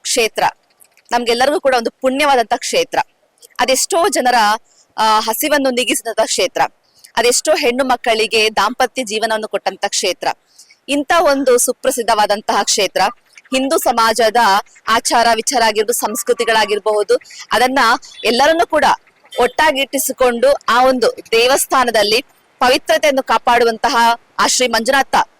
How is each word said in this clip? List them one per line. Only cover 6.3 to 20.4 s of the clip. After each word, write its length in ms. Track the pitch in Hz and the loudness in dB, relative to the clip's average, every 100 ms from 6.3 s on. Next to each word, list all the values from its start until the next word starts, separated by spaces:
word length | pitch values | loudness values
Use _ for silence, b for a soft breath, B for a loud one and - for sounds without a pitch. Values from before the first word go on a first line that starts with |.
| - 180 - - _ b b b - | -2 -2 -2 -4 _ b b b -2
ಅದೆಷ್ಟೋ 380 | 233 240 320 320 | 0 0 0 0
ಹೆಣ್ಣು 280 | 277 247 | 0 -2
ಮಕ್ಕಳಿಗೆ 680 | 262 240 247 220 - 220 214 208 | -2 -2 -2 -2 0 0 0 0
ದಾಂಪತ್ಯ 480 | 196 247 254 - | -2 -2 -4 -4
ಜೀವನವನ್ನು 440 | 226 214 226 220 214 | -6 -4 -2 -4 -4
ಕೊಟ್ಟಂತ 380 | 196 - 190 196 | -6 -6 -6 -6
ಕ್ಷೇತ್ರ. 400 | - 196 175 160 - _ b b b - | -4 -4 -4 -6 -8 _ b b b -6
ಇಂಥ 220 | 285 285 339 | -6 0 2
ಒಂದು 380 | 339 277 262 247 | 2 2 2 2
ಸುಪ್ರಸಿದ್ಧವಾದಂತಹ 1040 | - - 254 269 220 214 208 208 - 220 | 0 -2 -4 -4 -2 0 0 -2 -2 -2
ಕ್ಷೇತ್ರ 380 | 202 - 185 180 196 - _ B _ 262 | -2 -2 -2 0 -2 -4 _ B _ -4
ಹಿಂದೂ 220 | 269 330 | -2 -2
ಸಮಾಜದ 600 | 302 233 226 226 220 226 220 196 - b - | 0 0 0 2 0 2 2 0 -2 b -4
ಆಚಾರ 400 | 226 - 262 240 226 | -2 0 0 2 0
ವಿಚಾರ 260 | - 247 | 0 0
ಆಗಿರ್ಬೋದು, 300 | 226 214 214 | 0 0 -2
ಸಂಸ್ಕೃತಿಗಳಾಗಿರಬಹುದು, 1300 | 240 262 320 - 240 233 220 208 208 214 208 208 240 B B B | -4 -4 -6 -4 -2 0 0 0 -2 -2 -2 0 -2 B B B
ಅದನ್ನ 280 | 214 254 269 226 254 B B | 0 0 2 2 0 B B
ಎಲ್ಲರನ್ನೂ 440 | 202 240 285 330 453 | -4 2 2 2 0
ಕೂಡ 180 | 311 254 - _ _ _ - | 2 2 0 _ _ _ -2
ಒಟ್ಟಾಗಿಟ್ಟಿಸಿಕೊಂಡು 1160 | 247 - 311 269 269 269 - - 254 240 | -2 2 0 0 -4 -4 -6 0 0 2